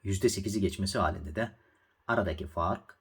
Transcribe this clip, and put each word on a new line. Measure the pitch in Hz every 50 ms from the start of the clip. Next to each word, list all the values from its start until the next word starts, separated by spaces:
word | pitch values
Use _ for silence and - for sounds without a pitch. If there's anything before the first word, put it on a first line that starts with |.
yüzde | - 98 101 98 127 117
sekizi | - 101 98 104 101 107
geçmesi | 95 90 - - 95 95 - 117
halinde | 87 78 87 - 78 80 78
de | 104 117 117 - _ _ _ _ _ _ _ _ _ _
aradaki | - 117 117 98 82 78 - 98
fark | - - 85 82 90 101 - - - - _